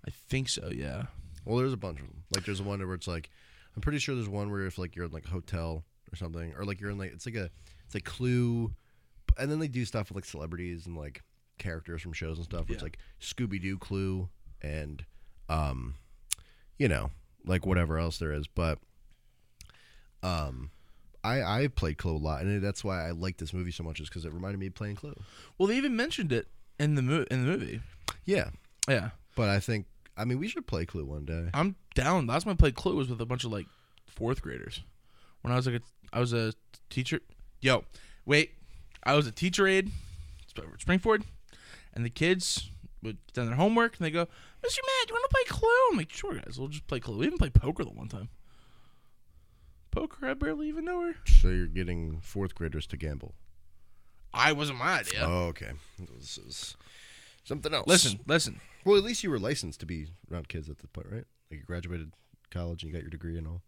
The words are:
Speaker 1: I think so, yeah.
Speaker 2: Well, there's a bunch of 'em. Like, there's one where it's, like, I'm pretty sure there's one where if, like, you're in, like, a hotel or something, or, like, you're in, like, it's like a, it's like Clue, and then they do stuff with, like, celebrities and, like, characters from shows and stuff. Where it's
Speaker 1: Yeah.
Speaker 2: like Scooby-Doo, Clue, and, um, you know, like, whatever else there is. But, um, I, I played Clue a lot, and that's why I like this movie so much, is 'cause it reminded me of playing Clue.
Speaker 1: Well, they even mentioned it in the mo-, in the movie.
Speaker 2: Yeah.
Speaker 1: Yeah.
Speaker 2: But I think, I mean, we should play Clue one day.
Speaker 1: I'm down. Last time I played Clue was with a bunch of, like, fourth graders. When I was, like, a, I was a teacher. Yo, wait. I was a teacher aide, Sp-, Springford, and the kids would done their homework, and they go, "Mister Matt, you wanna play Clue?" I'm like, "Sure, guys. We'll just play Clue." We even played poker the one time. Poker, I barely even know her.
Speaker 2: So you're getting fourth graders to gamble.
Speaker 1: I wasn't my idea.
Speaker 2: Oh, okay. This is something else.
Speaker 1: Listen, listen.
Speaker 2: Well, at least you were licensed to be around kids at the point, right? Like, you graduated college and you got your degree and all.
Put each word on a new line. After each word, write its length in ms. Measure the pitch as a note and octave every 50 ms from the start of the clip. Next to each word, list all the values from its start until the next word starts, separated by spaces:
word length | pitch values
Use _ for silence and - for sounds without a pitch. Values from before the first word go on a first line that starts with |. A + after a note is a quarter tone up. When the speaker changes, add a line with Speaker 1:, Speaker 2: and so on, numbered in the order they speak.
| -
Speaker 1:
I 40 | -
think 380 | - - - - C3+ C3 C3 A#2+
so, 200 | - - - - -
yeah. 320 | A#1+ C#2 C#2+ C2 G#2 B2 - - - - - - - -
Speaker 2:
Well, 120 | - A2+
there's 160 | B2 B2+ C3+ B2+
a 40 |
bunch 220 | G2 G#2 F#2 D#2 C#2
of 60 | C#2
'em. 180 | - - D#2 E2+ - -
Like, 120 | G2 F#2
there's 160 | G#2 G2+ F#2
one 180 | G2 G2+ G2+ G2
where 160 | F#2+ F#2 F#2
it's, 120 | F2 -
like, 220 | F#2+ F2 E2 - - - - - - - - - - -
I'm 60 | G#2+
pretty 180 | - D3+ D3+ C#3+
sure 160 | - D3 C3+
there's 120 | B2 A2 G2+
one 200 | G2 G2+ G2+ G#2
where 140 | G2+ G2 F#2+
if, 120 | F#2 -
like, 180 | - F2+ E2+ -
you're 100 | E2+ F2
in, 60 | E2
like, 140 | D#2+ D#2 -
a 40 | D#2+
hotel 540 | E2 F2 - - G2+ E2+ E2 E2 D#2+ D#2 D#2+ _ _ _ _ -
or 40 | -
something, 380 | F2 F2+ E2+ E2 E2+ E2 E2 C#2
or, 100 | C#2+ G2+
like, 160 | G2+ G2 F#2
you're 80 | G2+ G2+
in, 80 | G2+
like, 140 | G2+ F#2+ F#2 B1
it's 120 | - -
like 100 | B2+ A2+
a, 140 | A2 F#2+ D#2+ - - - - - - -
it's 80 | - -
like 120 | G#2 -
Clue, 680 | - - - B2 B2 B2 B2 B2 A#2+ A#2 A#2 A2+ A2 - - _ _ - - _ _ _ - - - -
and 140 | - C3 C#3+
then 80 | D3+ D#3
they 80 | D#3+
do 180 | C#3+ A#2+ B2+ A#2+
stuff 240 | - - A2 F#2+ -
with, 60 | F2+
like, 100 | G2 -
celebrities 600 | - - D2+ D#2 D#2+ E2+ E2+ F2+ F2 F2 E2 D#2+
and, 100 | F2 E2+
like, 260 | D#2 D2 D2 C2+ - - _ _ _ _ _ _
characters 440 | - - F2+ E2 D#2+ D#2 F2 E2+ D#2+
from 120 | E2 F2 D#2+
shows 240 | - - D#2+ D#2+
and 80 | D#2+ E2+
stuff. 220 | - - E2+ D#2+
Where 60 | - -
it's 60 | -
Speaker 1:
Yeah. 40 | -
Speaker 2:
like 120 | D#2 - - - - - -
Scooby-Doo, 560 | - - - - B2 G#2 G2 F#2+ F2 F#2+ F#2+
Clue, 520 | F#2+ - - G2+ F#2+ F#2+ F#2+ F#2+ F#2+ F#2 F2+ - - - - - -
and, 440 | - D2 D2+ D#2 D2 D2 D2+ D2+ D#2+ - - - - - - - -
um, 480 | - D#2+ D#2 D2+ C#2+ B1+ C2 A#1+ A#1 B1+ - - - - - - - - - - - - - - - - -
you 80 | C#3+
know, 240 | G#2+ D#2 A1 G1+ - - - - _ - _ -
like, 200 | F2+ F#2 F2+ -
whatever 320 | F#2 F#2 F2+ E2+ D#2 D#2+
else 200 | D#2+ E2+ E2 D#2+
there 140 | - E2 D#2 D2
is. 140 | D2+ D2+
But, 320 | - _ - E2+ D#2+ D2+ - - _ _ - - - - _ _ - _ _ _ _ _ _ - - - - - - - - - - _ - -
um, 480 | F#2 F2+ D#2+ D2+ C#2 B1+ B1 C2 C#2 - - - - - - - - - - -
I, 180 | G#2+ B2 C#3 A2 F2 G#2 B2 C#3+
I 40 |
played 300 | C#3+ - - F#2+ D#2+ D2+
Clue 180 | - - F2 D#2+
a 20 |
lot, 240 | D#2 D2+ D#2 D2+ C2+ E2
and 200 | G2 G#2 G2+ F#2+
that's 200 | G2+ G2 - -
why 220 | G2+ F#2+ F2 D#2+
I 40 | E2+
like 260 | F2 E2 F2+ F#2 F2
this 160 | - - D#2+ -
movie 180 | F#2 F2+ F2
so 120 | D#2+ - E2
much, 160 | D#2+ D#2 -
is 100 | D2+ -
'cause 160 | - F2 D#2+
it 80 | D#2+ D2+
reminded 240 | F2 F#2 G2 G2+ G2
me 80 | F#2+
of 60 | F#2+ F2+
playing 200 | - G#2+ G#2 G2+
Clue. 200 | F#2+ - D3 - - G2 - - - - - -
Speaker 1:
Well, 100 | - F#3
they 100 | G3+ A#3
even 180 | C4 C4+ C#4+ A#3+
mentioned 360 | A3 B3 E4 - - G3 D3+
it 160 | B2 A2+ - - - - - - - -
in 160 | D3 D3+ D3+
the 60 | C#3
mo-, 240 | B2+ B2 D3+ E3 - -
in 160 | B2+ C3 B2
the 60 | C3+ F#3
movie. 240 | - - - - A2+ - - - - - - - - -
Speaker 2:
Yeah. 260 | F#3 G3 D#3 - - - - _ - - - -
Speaker 1:
Yeah. 240 | - C#3 A2 F2 A2+ - - - - -
Speaker 2:
But 140 | - A2+ G2+
I 100 | G2 G2+
think, 280 | - - A2+ G#2+ F#2+ - - - - - -
I 100 | - A2
mean, 140 | B2 B2 C3
we 80 | E3+
should 180 | A3 - E4+ A#3+
play 180 | - - D#2+ E2+
Clue 200 | E2+ - E2+ D2
one 200 | C2+ D2+ D2+ D2
day. 240 | C#2+ D#2+ E2 E2+ E2+ F2
Speaker 1:
I'm 220 | C#3+ E3 G3+ F#3+ - - - -
down. 320 | - B2+ C#3+ F3+ F3+ C3+
Last 160 | A2+ B2 D#3+ E3+
time 60 | A3
I 40 | F#3+
played 200 | - E3 C#3+ B2
Clue 200 | - - G3 -
was 140 | - C3 B2
with 100 | B2 A2
a 40 | A#2
bunch 180 | A#2 B2 B2 -
of, 80 | A#2
like, 160 | G#2+ G2+ - - - - _ _ - - -
fourth 360 | - - - A2 A#2 C3 -
graders. 400 | - - B1 A#1 - - - - - - - - _ - - - - - - -
When 100 | - A#2+
I 40 | B2
was, 120 | B2+ B2
like, 140 | B2+ A#2+ A#2
a, 340 | - - _ - - - -
I 40 | A#2
was 140 | B2 A#2+ A#2
a 200 | A#2 A2+ A2 - - - - - - - -
teacher. 300 | - C3 B2+ - E3 - - - - - - - - -
Yo, 220 | - C3 B2+ - - - - - - - - - -
wait. 260 | - C#3+ D3 D#3+ - - - - - - - - - - - -
I 100 | - C#3
was 120 | D3 D3
a 40 | A#2
teacher 360 | G#2 - E3+ F#3 F3+ - G3
aide, 240 | F#3+ F#3+ F#3+ F#3+ G3+ - - - - - - - - - - -
Sp-, 300 | - - - - - - -
Springford, 440 | - - F3+ F#3+ - A3+ A3 G#3 G#3+ - - - - - - - - - - - - - -
and 120 | - A#2
the 40 | A#2
kids 600 | A#2 - D#3 E3+ F#3+ F#3 F3+ - - - - - - - - - - - -
would 140 | A2+ G#2+ - - - -
done 120 | B2 A#2+
their 80 | A2+ A#2+
homework, 420 | C3+ F3+ G#3+ A3+ A#3 A#3 A3+ -
and 80 | - F3
they 60 | D#3
go, 160 | D3+ E3+ E3+ - - - - - - - -
"Mister 180 | A#4+ - C5+ C5+
Matt, 260 | C5+ C5+ C5 A#4+ A4+
you 60 | A4+
wanna 120 | A#4 B4+ C5+
play 140 | C#5 C5+ B4
Clue?" 240 | - - - - A4+ A#4 B4+ C5 A#4+
I'm 60 | F#4
like, 140 | G#3+ D#3+ -
"Sure, 220 | - - - G4+ -
guys. 220 | - - - B2
We'll 100 | B2+ C3 D3
just 180 | D3 D3 -
play 120 | - - B2
Clue." 180 | - - G#2+
We 80 | G#2 C#3+
even 100 | D4 F4
played 160 | - - C#3+ -
poker 300 | - - C3+ E3 - -
the 80 | -
one 160 | - A1 A#1+ -
time. 200 | - G2+ G2 - - - - - - - - - - - - - - - - - - - - - - - - - - - - - - - - -
Poker, 360 | - - D#4+ D4+ - - C#4
I 60 | C4 C#4
barely 340 | C4+ D4 D4+ D#4 D4 D4+
even 160 | D4+ D#4 E4 D#4+
know 160 | F4 F4+ F4
her. 140 | F4 E4+ E4 - -
Speaker 2:
So 240 | - - - - F#2
you're 180 | F#2 F2+ F2
getting 520 | E2 E2 F2+ F2+ F2 F2 E2+ E2 D#2+ D#2 E2
fourth 320 | - - - G2 G2 F#2 -
graders 300 | - E2+ D#2+ D2+ D#2 C#2+
to 100 | - -
gamble. 380 | - D#2+ D2+ D#2+ C#2+ - - - - - - - - - - - - - - - - - - - - - - -
Speaker 1:
I 180 | A#2 B2+ D3+
wasn't 280 | D#3 C#3+ D3+ D3 C3+ B2
my 200 | B2+ E3+ F#3 C#3
idea. 220 | G#2+ - F#2+ G#2+ B2
Speaker 2:
Oh, 200 | - F2 F2+ F2
okay. 240 | E2+ - - - G#1+ C2+ C#2 - - - - F2+ - A#1+
This 200 | A#1+ C#2 - -
is 380 | - - A#1+ - - - - - - - - - - - - - - - - - - _
something 300 | - - D3 - D3+ D#3
else. 140 | C3 -
Speaker 1:
Listen, 320 | - F3+ F3+ - B2+ G2+ G2+ -
listen. 340 | - D3+ E3 - A2+ - - - - - - -
Speaker 2:
Well, 140 | F#3+ G#3
at 60 | G3+ G3
least 200 | A3+ A#3 - -
you 60 | F#3
were 100 | C#3+ A2
licensed 400 | F#2 A#2+ D3 - - E2 C#2+ -
to 40 | -
be 220 | D#2 F2 D#2+ D2+ D#2+ E2+ - - -
around 180 | E2+ F2 D#2 -
kids 200 | - E2+ D2 D#2
at 100 | D2 -
the 80 | -
point, 200 | - - - - F2+
right? 160 | G2+ A2+ - _ _ _ _ _
Like, 100 | D#2+ D2
you 60 | C2
graduated 460 | - F2 F2 E2+ E2+ F2 E2+ D#2+ D#2 - _ _ _ - _ _ _
college 320 | - F2+ F2 E2+ E2+ E2 F2
and 80 | D#2
you 60 | D#2+
got 40 | E2 C#2
your 60 | D#2
degree 280 | D#2+ D#2 E2+ E2 E2+
and 100 | E2 D#2+
all. 140 | D#2 E2+ F2+ -